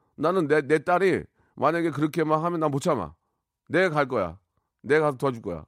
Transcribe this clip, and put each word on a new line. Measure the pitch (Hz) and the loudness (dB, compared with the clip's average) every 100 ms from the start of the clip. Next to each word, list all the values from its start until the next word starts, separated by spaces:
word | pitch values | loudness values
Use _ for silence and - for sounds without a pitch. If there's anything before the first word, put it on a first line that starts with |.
| _ - | _ -4
나는 | 151 190 147 | 0 0 2
내, | 151 | 2
내 | 135 156 | 2 0
딸이 | 139 175 190 117 73 _ _ - | 2 2 2 0 -4 _ _ -2
만약에 | 135 170 165 | 0 0 -2
그렇게 | 135 156 170 | 0 -2 0
막 | 156 156 170 | 0 0 0
하면 | 170 | -2
난 | 156 | -2
못 | 139 | 0
참아. | 180 131 78 - _ _ _ _ - | -2 -2 -4 -12 _ _ _ _ -2
내가 | 151 185 | 0 2
갈 | 151 135 | 2 0
거야. | 123 87 87 _ _ _ _ | 0 -2 -6 _ _ _ _
내가 | 110 151 151 | 0 2 2
가서 | 127 | 0
도와줄 | 139 117 | -2 -4
거야. | 104 82 | -6 -8